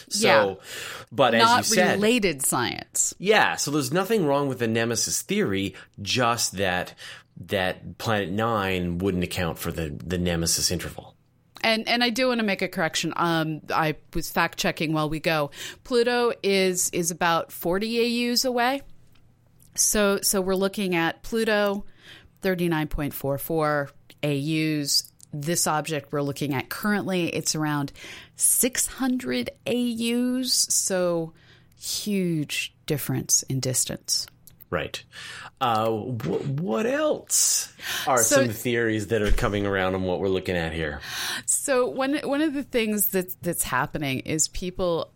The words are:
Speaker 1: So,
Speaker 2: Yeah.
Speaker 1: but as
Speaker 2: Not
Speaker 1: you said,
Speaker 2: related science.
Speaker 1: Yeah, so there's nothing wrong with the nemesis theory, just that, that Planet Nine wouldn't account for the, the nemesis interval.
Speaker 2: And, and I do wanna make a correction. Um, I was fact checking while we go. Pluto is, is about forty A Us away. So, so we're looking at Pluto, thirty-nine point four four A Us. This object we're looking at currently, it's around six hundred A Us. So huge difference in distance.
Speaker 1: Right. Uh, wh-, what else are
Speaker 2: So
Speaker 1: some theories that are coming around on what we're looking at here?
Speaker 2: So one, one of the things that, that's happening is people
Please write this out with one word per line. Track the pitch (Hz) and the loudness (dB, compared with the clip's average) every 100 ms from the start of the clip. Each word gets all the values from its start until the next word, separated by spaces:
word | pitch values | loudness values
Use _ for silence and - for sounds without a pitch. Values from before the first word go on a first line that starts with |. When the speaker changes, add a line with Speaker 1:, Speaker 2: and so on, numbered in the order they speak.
| - | -6
Speaker 1:
So, | 202 214 | 0 4
Speaker 2:
Yeah. | - 101 92 - - - - - | 6 4 -2 -12 -12 -12 -12 -8
Speaker 1:
but | 120 127 113 | 2 4 6
as | |
Speaker 2:
Not | 226 240 | 6 6
Speaker 1:
you | - 190 | 4 4
said, | 180 104 | 4 4
Speaker 2:
related | 208 247 196 139 | 4 4 2 0
science. | - 147 110 - - - - - | -2 0 -2 -4 -6 -2 -2 -2
Speaker 1:
Yeah, | 180 208 104 85 | 4 6 4 2
so | - | 0
there's | 147 127 | 0 2
nothing | 170 190 226 151 | 0 2 2 4
wrong | 139 143 | 2 0
with | 127 | 0
the | 117 | 0
nemesis | 113 117 113 - - | 2 2 0 0 -2
theory, | - 107 147 95 95 - - - | 0 0 2 0 -2 -6 -18 -12
just | 98 101 117 117 - 92 | -4 2 2 2 -2 0
that, | 98 90 85 - - - - - 85 | 0 0 -4 -10 -18 -18 -20 -18 -4
that | 98 92 - 87 87 | 0 0 -4 -10 -8
Planet | 117 107 92 | -2 -2 0
Nine | 101 113 110 95 92 87 87 | -2 0 0 0 0 0 0
wouldn't | 98 90 | 0 0
account | 87 - 85 - | -2 -2 -4 -2
for | 85 | -6
the, | 82 80 | -4 -6
the | - 82 90 | -6 -4 -2
nemesis | 87 85 82 - 76 | 0 0 0 0 0
interval. | 85 - - - _ _ _ _ - | -2 -6 -12 -18 _ _ _ _ -4
Speaker 2:
And, | 226 220 220 | 0 0 0
and | 240 | 0
I | 247 | 0
do | 240 254 | 2 0
wanna | 240 | 2
make | 214 185 | 0 -2
a | 190 | -2
correction. | 190 160 - 165 - | -2 -2 -2 -4 0
Um, | 170 165 160 151 - | 0 2 0 -4 -2
I | 117 156 156 - 170 | 0 0 -2 -6 -6
was | - | -2
fact | 190 170 - | 0 0 0
checking | 185 - 156 | -2 0 0
while | 156 156 | 0 0
we | 156 | 0
go. | 170 156 143 - - - | 0 0 0 -6 -14 -16
Pluto | - 247 240 240 240 - | -2 2 2 2 2 0
is, | 196 196 190 180 - | 2 4 2 2 -2
is | - 170 | 0 -2
about | 175 175 165 - | 0 2 2 0
forty | - 170 185 220 233 | -4 -2 0 0 0
A | 240 233 240 | 2 2 2
Us | 240 | 2
away. | 262 240 240 277 - - - - - _ _ _ - - | 2 2 0 0 -6 -20 -20 -20 -20 _ _ _ -10 -2
So, | - 220 202 196 | 2 4 4 4
so | - 202 | 2 0
we're | 185 | 2
looking | 190 196 202 190 | 2 2 0 0
at | 170 165 - | 2 0 -2
Pluto, | - 226 226 208 208 202 - - - - - _ | -4 0 2 2 2 0 -6 -16 -20 -20 -20 _
thirty-nine | 196 180 175 156 151 | -2 2 2 2 0
point | - 143 | -2 -4
four | - 139 139 | -4 -4 -4
four | - 160 151 147 139 - - - | -2 0 2 2 -2 -8 -20 -4
A | 147 143 | -2 0
Us. | 147 156 156 151 143 - - _ - 151 | 0 0 2 0 0 0 -2 _ -12 -6
This | 147 175 180 | -2 0 2
object | 151 151 151 - | 0 -2 -6 -2
we're | 147 | -2
looking | 143 139 147 | -2 -2 -2
at | 135 - | -2 -4
currently, | - 208 208 180 185 170 | -4 0 0 0 0 0
it's | 143 - 156 | -2 -2 -2
around | 151 147 139 - - - - - | 0 0 -2 -8 -16 -18 -20 -2
six | - - 254 247 - | 0 2 2 0 -4
hundred | - 262 254 247 247 - - - | -2 0 0 -2 -2 -4 -8 -2
A | |
Us. | 247 240 226 233 240 247 254 254 - - | 0 0 0 0 0 0 0 0 0 2
So | - - 185 180 170 165 - - - - - | 0 0 0 2 0 -4 -10 -20 -20 -20 -14
huge | - - 208 196 175 160 143 - - - - | -8 -6 0 0 2 0 -2 -4 -6 -10 -4
difference | 147 - 127 - - | -2 0 -4 0 0
in | - 135 | 2 -2
distance. | 127 127 - - - - - - - - - | 0 0 -2 -4 -2 -4 -4 -14 -20 -20 -4
Speaker 1:
Right. | 85 - - - - - - - - | -4 -4 -8 -14 -18 -16 -14 -16 -2
Uh, | 123 110 113 | 0 2 2
wh-, | 110 104 113 147 190 139 139 | 0 -4 -4 -4 -4 -2 -4
what | 185 220 226 | -2 0 0
else | 277 302 - - - - - - - - - - | 0 0 -2 0 0 2 0 -4 -10 -8 -4 2
are | 123 | 2
Speaker 2:
So | 110 285 | 4 4
Speaker 1:
some | 123 | 2
theories | 107 127 117 113 107 98 | 0 0 2 2 0 0
that | 113 | 0
are | 104 | 4
coming | - 117 101 101 | 4 4 2 0
around | 98 92 95 | 2 2 0
on | |
what | 92 87 | 0 0
we're | 95 | 2
looking | 92 95 90 | 0 0 -2
at | 82 | -2
here? | 82 78 73 - - - - - | -2 -4 -6 -8 -8 -6 -6 -2
Speaker 2:
So | - - 254 247 | -2 0 0 0
one, | 147 262 294 | -2 -2 -2
one | - 277 | -2 0
of | 311 | 0
the | 277 | -2
things | - 247 220 208 - | -2 -2 0 0 0
that, | 190 185 - | 0 -4 -6
that's | 175 160 | -6 -4
happening | - 127 147 156 135 131 | -2 0 -2 -4 -4 -4
is | - 156 - | -4 -2 0
people | - 180 180 180 165 - | -2 -6 -4 -2 -2 -4